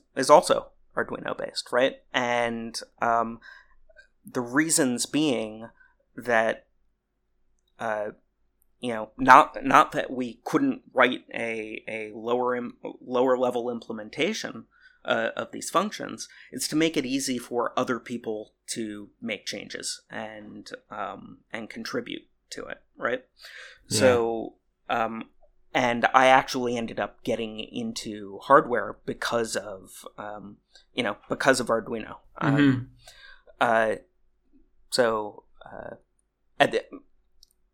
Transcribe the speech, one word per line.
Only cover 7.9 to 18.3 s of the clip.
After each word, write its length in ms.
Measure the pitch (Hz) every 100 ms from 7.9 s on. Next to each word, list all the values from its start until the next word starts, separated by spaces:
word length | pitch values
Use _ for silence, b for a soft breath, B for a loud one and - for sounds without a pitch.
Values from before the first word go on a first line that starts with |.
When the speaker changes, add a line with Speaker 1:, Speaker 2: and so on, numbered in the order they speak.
| 107 104 - _ _ _ _ _ _
Speaker 1:
you 140 | 123
know, 160 | 110 110 -
not, 460 | 131 135 - 107
not 280 | 139 139 -
that 180 | 147 -
we 320 | 127 123 110
couldn't 380 | - 151 139 120 -
write 320 | 123 123 123 -
a, 500 | - 117 113 110 110 -
a 240 | 110 107 110
lower 400 | 113 123 123 123
im-, 220 | 120 - - -
lower 360 | 123 123 131 127
level 320 | 127 123 120
implementation, 960 | 117 - 110 107 - 165 220 113 113 - b b b
uh, 260 | - 117 113 -
of 160 | 117
these 180 | 113 -
functions, 580 | 165 208 - 117 110 - B B
it's 160 | 131 -
to 80 | 156
make 200 | 160 160
it 100 | 127
easy 340 | 135 135 123
for 380 | - 120 117 -
other 220 | 123 117
people 540 | - 117 113